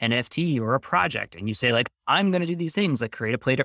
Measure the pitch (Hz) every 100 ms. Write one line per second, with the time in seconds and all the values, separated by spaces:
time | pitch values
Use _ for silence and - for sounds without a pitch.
0 | 117 120 120 - 170 135 110 135 - 180
1 | 180 - 104 85 104 107 123 117 123 _
2 | - 156 196 180 170 170 165 202 196 123
3 | 113 - 113 123 - 131